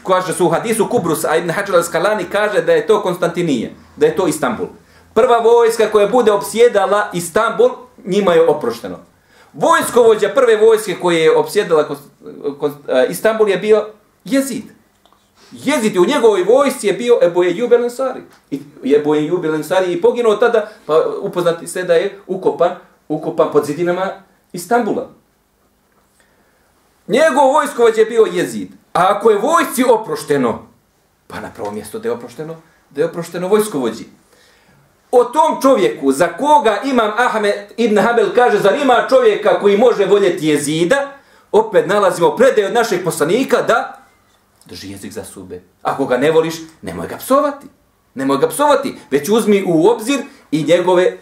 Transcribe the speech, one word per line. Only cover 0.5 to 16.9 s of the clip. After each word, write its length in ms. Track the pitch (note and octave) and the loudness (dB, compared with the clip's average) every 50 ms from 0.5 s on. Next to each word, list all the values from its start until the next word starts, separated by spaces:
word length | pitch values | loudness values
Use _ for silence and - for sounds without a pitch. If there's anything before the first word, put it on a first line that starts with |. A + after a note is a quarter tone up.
| E3 D3+ E3+ A#3+ A3 - F3 - | 0 0 -2 -2 -2 -2 -2 -2
Kubrus, 360 | A#3+ A#3 F3 E3 D3+ - - | -2 -2 -2 -2 -4 -2 -2
a 100 | - D#3 | -2 -2
Ibn 120 | E3+ F3 E3+ | -2 -2 -2
Hajar 200 | D#3+ G3+ G3 G3 | -4 -4 -4 0
al-Asqalani 540 | F#3 E3+ D#3+ - - D#3+ F3+ G#3 G#3+ G#3 E3+ - | 0 0 0 0 -4 -2 -2 -2 -2 -2 -4 -4
kaže 300 | - G3+ G#3+ G#3 G3+ E3+ | -4 -2 -2 -2 -2 -2
da 120 | D#3+ E3+ E3 | 0 2 0
je 140 | D#3 D3+ | 0 2
to 140 | - G#3+ G#3+ | 2 0 0
Konstantinije, 720 | G#3 F#3 F3 - F3 E3 E3 F3 F3 D#3+ C3+ A2+ F#2+ - - - - - - | 0 -2 -4 -2 -4 -4 -2 -2 -2 -2 -2 -2 -4 -6 -12 -16 -20 -14 -4
da 100 | E3+ D3 | 0 0
je 100 | D#3+ D#3 | 0 2
to 120 | - F#3 | 2 -2
Istanbul. 400 | D#3 D3+ - C#3 A#2+ G#2+ F#2 F2 - - - _ _ _ _ _ _ - | -2 -2 -2 -4 -4 -4 -6 -8 -10 -12 -16 _ _ _ _ _ _ -2
Prva 240 | A3 B3+ B3+ A#3 | 0 2 2 2
vojska 540 | A3+ G#3+ A3+ A#3+ A#3 A#3 A3 A3+ A3 G#3+ G#3 | 2 4 4 4 4 4 2 2 0 0 0
koja 160 | - G#3 G3+ | 2 2 2
bude 240 | G3 A#3+ B3+ A3+ G#3+ | 2 2 2 2 2
opsjedala 800 | G#3 G3 F#3 - - A3 A#3+ A#3+ G3+ G3 F#3 F#3 G3+ G#3 D#3+ - F3+ | 0 0 -2 -4 0 2 2 4 4 2 0 0 0 -2 -2 -4 -6
Istanbul, 560 | E3+ E3+ - - G#3+ A3+ A3+ - F#3 A#3+ B3+ - - - - _ _ - | -8 -6 -4 -2 -2 -2 0 0 2 0 0 0 -2 -18 -20 _ _ -8
njima 280 | F#3+ F3+ G#3 G3 F3 E3+ | -4 -2 0 2 2 4
je 140 | E3 - | 4 4
oprošteno. 520 | D#3+ C#3+ - B2 A#2 A2 - - F#2 F2 D#2+ - _ _ _ _ _ _ _ _ _ - | 2 2 -2 -2 -6 -6 -8 -10 -12 -14 -14 -18 _ _ _ _ _ _ _ _ _ -10
Vojskovođa 760 | C#3 G3+ D#4+ E4 D#4 C4+ - - B3 A#3 A3+ G#3+ G#3+ G3+ - | -4 0 0 2 0 0 0 2 4 4 4 4 2 0 -2
prve 280 | - C#4 C4 A3+ A3 | 0 2 2 2 4
vojske 380 | G#3 G#3+ A3+ A3 G#3 G#3+ F#3+ - - | 4 4 4 4 2 0 -4 -6 -4
koje 200 | F3+ F3+ E3+ D#3+ D#3+ | -2 0 0 2 2
je 120 | D#3 D#3+ | 2 2
opsjedala 520 | D#3 C#3+ - - G3 G3 F3 E3 D3+ D3 C#3+ | 2 0 -2 -2 -4 -2 0 0 0 0 0
Konst-, 200 | C#3 C3+ - G#2 _ _ - - - - - C#3 C3+ C#3 | -4 -12 -14 -20 _ _ -20 -20 -16 -10 -8 -8 -8 -6
Konst-, 240 | D#3 C#3+ C#3 - - | -6 -6 -6 -8 -6
a, 180 | - C3+ B2+ B2+ | -2 0 0 0
Istanbul 440 | - F3 - - A3 A3 G#3+ G#3+ G3+ | 0 0 0 0 0 2 2 0 0
je 80 | F#3 | 0
bio 280 | F3 G3 G#3+ G#3+ G#3 G#3 - - _ _ _ _ _ - | -2 2 2 2 2 2 -2 -10 _ _ _ _ _ -10
Jezid. 400 | F3+ B3+ C#4 C4+ C4+ G#3+ A#2+ - - - _ _ _ _ _ _ _ _ _ _ _ _ _ _ - | -4 -2 -2 -2 -2 -6 -10 -12 -14 -20 _ _ _ _ _ _ _ _ _ _ _ _ _ _ -20
Jezid 460 | - - - B3 D4 C4+ G#3+ G#3+ - | -18 -8 -4 -2 -2 0 0 0 2
u 80 | F3+ F3 | 2 2
njegovoj 380 | - D4 D4 A3+ A3 G3+ F#3 F3+ | 2 2 4 4 4 4 4 2
vojsci 440 | F#3+ B3 C#4 C#4+ C4+ - - G#3+ | 4 4 4 4 2 -2 -2 -2
je 60 | F#3+ | -2